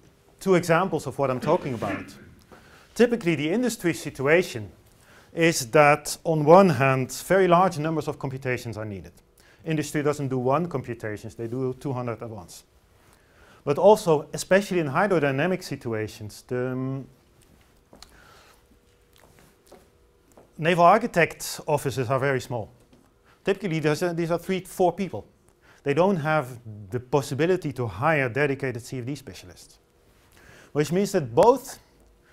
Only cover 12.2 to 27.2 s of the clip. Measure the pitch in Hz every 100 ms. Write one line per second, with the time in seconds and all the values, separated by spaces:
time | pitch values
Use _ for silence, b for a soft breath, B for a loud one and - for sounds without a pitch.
12.2 | 120 107 85 - - _ _ b b b
13.2 | b b b b 139 143 190 214 175 151
14.2 | 160 156 - 190 202 180 151 143 202 175
15.2 | 143 135 175 180 - 139 120 110 107 -
16.2 | 107 - - 123 127 127 131 135 131 _
17.2 | _ _ _ _ _ _ _ - b b
18.2 | b b b b _ _ _ _ _ _
19.2 | _ _ _ _ _ - _ _ _ _
20.2 | _ _ _ - 160 175 170 214 240 180
21.2 | 156 - - - - 147 139 120 117 135
22.2 | 139 131 - 123 98 _ _ _ _ _
23.2 | b b - 196 202 160 151 151 180 170
24.2 | 165 170 170 185 185 - 175 175 185 104
25.2 | - _ _ _ b b 143 139 185 190
26.2 | 151 156 127 120 110 104 98 120 - 147